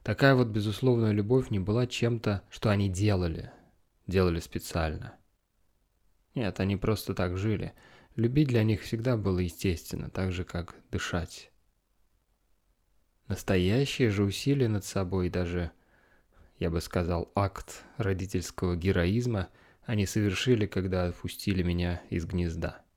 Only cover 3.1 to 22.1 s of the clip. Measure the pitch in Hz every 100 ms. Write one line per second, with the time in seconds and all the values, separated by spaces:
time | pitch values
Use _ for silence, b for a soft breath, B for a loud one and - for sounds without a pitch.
3.1 | 95 85 82 - - - _ _ _ -
4.1 | 92 90 82 - - - 87 80 - -
5.1 | - _ _ _ _ _ _ _ _ _
6.1 | _ _ 139 101 - 95 98 - 104 -
7.1 | 95 90 92 107 101 92 - B B B
8.1 | - 117 139 143 120 110 107 - 113 123
9.1 | 117 98 90 90 - 95 82 - - -
10.1 | 92 92 90 90 87 85 - - - -
11.1 | 87 85 - - _ _ _ _ _ _
12.1 | _ _ _ _ _ _ _ _ _ _
13.1 | _ - 98 - 92 90 120 139 - 120
14.1 | 101 101 - 139 139 117 104 - 98 90
15.1 | 95 90 90 87 87 85 - b b b
16.1 | b b b b b 87 82 - 90 87
17.1 | 85 - 98 98 - - - - - 98
18.1 | 92 95 92 82 - 92 87 92 92 87
19.1 | 113 123 107 90 b b b - 107 95
20.1 | 110 104 92 131 117 101 95 92 92 90
21.1 | - - - - 92 87 87 87 87 -